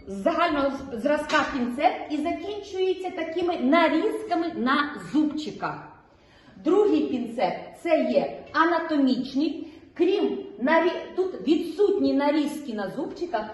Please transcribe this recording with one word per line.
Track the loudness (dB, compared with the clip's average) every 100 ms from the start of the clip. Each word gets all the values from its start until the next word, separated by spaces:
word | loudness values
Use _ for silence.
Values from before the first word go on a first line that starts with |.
| -12
загального | -2 0 2 2 2 0 -2 -8
зразка | -4 0 0 2 0 0
пінцет | -2 -2 2 2 0 -6
і | -4
закінчується | -4 -4 -6 -8 -8 -2 0 0 -4
такими | -6 -4 -2 -2 0
нарізками | 4 4 4 2 0 -2 -2 -2 -2 -2
на | 0 0 0 -6 -2
зубчиках. | 0 0 -2 -8 -6 -6 -8 -14 -20 -20 _ _ -20 -20 -6
Другий | 2 4 6 4 2
пінцет | -2 -4 -2 -2 -2 -10 -8
це | 0 2
є | 4 2 0 -6 -4
анатомічний, | 2 4 2 0 2 4 2 -2 -2 -2 -2 -12 -16 -8
крім | 0 2 2 0 -2 -8 -2
нарі-, | 2 4 4 -2 -6 -4
тут | -2 -2 0
відсутні | 0 0 2 2 4 2
нарізки | 2 2 2 0 -4 -8
на | -6 -6
зубчиках, | -6 -8 -6 -4 -4 -4